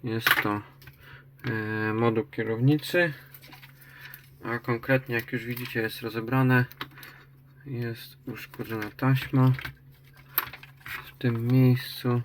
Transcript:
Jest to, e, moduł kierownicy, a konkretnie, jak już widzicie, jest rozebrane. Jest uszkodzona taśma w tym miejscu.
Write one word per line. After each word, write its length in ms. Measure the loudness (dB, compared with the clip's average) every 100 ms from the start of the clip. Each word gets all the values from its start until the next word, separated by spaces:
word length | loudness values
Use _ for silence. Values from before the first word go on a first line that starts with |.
Jest 240 | -4 -2 2 2
to, 200 | 2 -2 -6 -20 -20 -20 -20 -20 -20 -10
e, 480 | -4 -4 -4 -2 -2
moduł 300 | 2 2 2
kierownicy, 880 | -2 -6 -4 2 4 4 2 0 0 -2 -16 -20 -20 -20 -20 -20 -20 -20 -20 -20 -20 -14
a 140 | -8 -6
konkretnie, 560 | -2 -4 2 0 2
jak 180 | -4 -2
już 120 | -6
widzicie, 360 | -6 -8 -6 -4
jest 220 | -4 -4
rozebrane. 640 | -6 -6 0 2 4 4 2 -4 -14 -14 -20 -20 -20 -20 -20 -20 -10
Jest 500 | -8 -6 -8 -14 -18 -14
uszkodzona 640 | -14 -14 -14 -8 -6 -8
taśma 600 | -2 2 2 2 4 4 4 -4 -16 -20 -20 -20 -20 -10 -8 -8 -14 -20 -20
w 340 | -14 -14 -14 -4
tym 280 | -2 0 2
miejscu. 760 | 6 8 6 0 -6 -2 -2